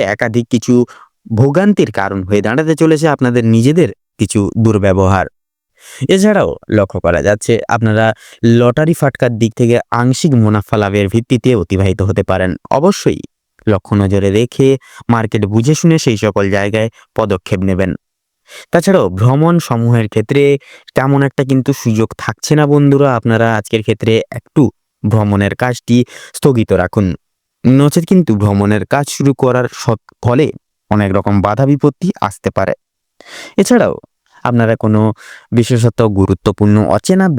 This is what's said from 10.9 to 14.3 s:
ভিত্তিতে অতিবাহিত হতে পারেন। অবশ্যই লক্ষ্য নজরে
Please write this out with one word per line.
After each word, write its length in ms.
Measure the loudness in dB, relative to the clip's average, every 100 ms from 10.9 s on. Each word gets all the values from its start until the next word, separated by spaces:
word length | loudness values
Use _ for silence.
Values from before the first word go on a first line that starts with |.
| 0 0
ভিত্তিতে 360 | -2 -2 -2 0 0
অতিবাহিত 440 | 0 -2 0 0 -2
হতে 160 | -2
পারেন। 280 | -2 -2 -2 -6 -4 0
অবশ্যই 420 | 0 0 -2 -4 -8 _ _ _ -2
লক্ষ্য 260 | -2 0 0
নজরে 340 | 0 0 0